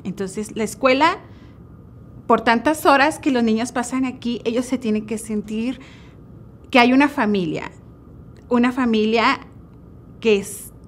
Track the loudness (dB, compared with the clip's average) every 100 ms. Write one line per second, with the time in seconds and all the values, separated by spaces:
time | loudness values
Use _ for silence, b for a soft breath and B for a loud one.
0 | -12 -8 -8 -8 -10 -6 -6 0 0 4
1 | 2 0 -8 B B B -20 -20 -20 -20
2 | -20 -10 0 0 2 0 0 0 4 4
3 | 2 0 -2 0 2 0 -2 -6 -4 -4
4 | -4 -6 -8 -6 -4 -4 -2 -4 -2 -4
5 | -4 -8 -6 -8 -6 -6 -6 -8 B B
6 | B B -20 -20 -20 -20 2 6 6 6
7 | 4 2 -2 0 -2 -6 -8 -14 -20 -20
8 | -20 -20 -20 -20 -2 2 2 0 0 2
9 | 2 2 2 0 -6 -20 -20 -20 -20 -20
10 | -20 -4 0 0 0 -12 -16 -20